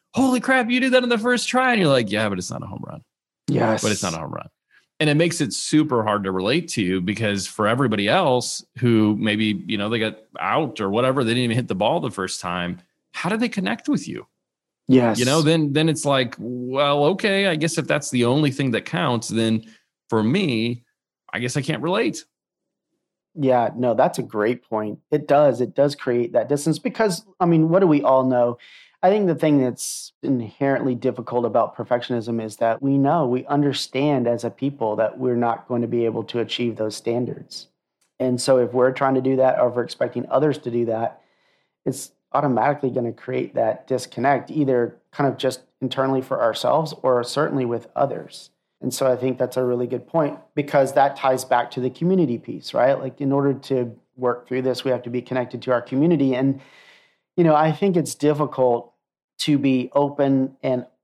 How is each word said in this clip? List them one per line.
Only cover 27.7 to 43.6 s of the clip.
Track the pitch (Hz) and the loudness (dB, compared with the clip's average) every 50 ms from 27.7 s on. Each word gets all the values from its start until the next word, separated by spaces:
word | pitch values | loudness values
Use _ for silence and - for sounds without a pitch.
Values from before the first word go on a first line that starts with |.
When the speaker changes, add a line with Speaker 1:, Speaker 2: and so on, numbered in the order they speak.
| 170 190 | 4 4
Speaker 2:
do | 196 | 6
we | 170 151 143 | 4 4 4
all | - 123 135 131 127 | 4 4 4 4 4
know? | 127 127 123 120 120 120 - - - - - - _ _ _ | 2 2 2 2 2 0 -4 -10 -20 -20 -20 -20 _ _ _
I | - 185 | 2 2
think | 202 214 202 175 | 4 4 2 0
the | 156 | 0
thing | - 165 156 147 139 | 2 2 2 4 4
that's | 127 123 117 - - - - - - - - _ | 2 2 -2 -4 -8 -10 -10 -12 -14 -18 -16 _
inherently | - 139 135 123 113 107 - - 139 139 135 117 120 131 123 | -4 -2 -2 -2 -2 -6 -6 -2 0 0 0 0 0 -2 -2
difficult | 117 - 127 127 - 113 - 120 120 120 | -2 -2 -4 -4 -4 -6 -4 -2 -2 -2
about | 113 113 117 110 - - | 0 2 0 0 0 -2
perfectionism | - 110 - 127 117 - - 123 117 104 120 117 113 110 | -8 -4 -2 -2 -2 -2 -2 -4 -4 -4 -4 -4 -4 -4
is | 110 - | -6 -4
that | - 117 113 113 - | -2 0 0 0 0
we | 139 135 139 139 | 0 2 2 4
know, | 139 143 160 175 143 | 4 4 2 2 2
we | 123 123 127 - | 0 0 -2 -2
understand | - 143 147 143 143 131 - - - - 131 143 151 143 131 120 | -2 0 2 2 2 0 -2 -4 -4 -2 0 0 2 2 2 0
as | 117 117 113 123 | 0 -2 -2 -4
a | 113 | -6
people | - - 135 131 139 - 113 107 104 | -6 -4 -6 -6 -4 -2 -2 -2 0
that | 104 113 107 - 120 | 0 0 -2 -2 -2
we're | 127 127 120 | -2 -2 0
not | 120 120 117 117 - - - | 0 0 0 -2 -4 -6 -4
going | 123 120 | -4 -2
to | 117 113 | -2 -2
be | 120 120 117 | -2 0 0
able | 113 113 117 110 | 0 -2 -4 -6
to | - - 120 | -4 -4 -4
achieve | 110 107 - - 123 117 107 | -4 -4 -4 -4 -4 -4 -2
those | 110 110 110 104 | -4 -4 -6 -6
standards. | - - 117 117 123 127 110 - - - - - - - _ _ _ _ _ _ _ _ _ _ - | -6 -4 -4 -2 -2 -2 -4 -6 -10 -14 -18 -18 -20 -20 _ _ _ _ _ _ _ _ _ _ -4
And | 131 127 123 120 | -2 0 0 0
so | - 139 131 127 | 2 4 4 4
if | 120 - 120 | 4 2 2
we're | 127 123 131 | 2 2 2
trying | 127 - 139 135 131 | 2 2 0 0 2
to | 131 | 2
do | 127 131 135 | 2 2 2
that | 127 131 131 - - | 4 4 4 4 2
or | 123 120 | 2 0
if | 113 | 0
we're | 123 117 | -2 -4
expecting | - - - 127 117 - 120 120 - | -4 -4 -4 -4 -4 -4 -6 -4 -2
others | - 135 151 151 135 143 | 0 2 2 2 0 -2
to | - 123 | -4 -4
do | 117 120 117 | -2 -2 -2
that, | 113 110 113 113 - - - _ _ _ _ _ _ _ _ _ _ _ _ - | -2 -2 -2 -4 -6 -6 -10 _ _ _ _ _ _ _ _ _ _ _ _ -6
it's | 135 135 - - - _ _ _ _ | -6 -6 -6 -8 -16 _ _ _ _
automatically | - 143 147 139 123 113 120 143 143 143 - 127 | -2 0 0 0 2 2 2 0 0 0 -2 -4
gonna | 117 127 120 117 | -2 -2 -4 -4
create | 113 - - 127 127 127 - - - | -6 -8 -10 -6 -6 -4 -6 -4 -2
that | - | -2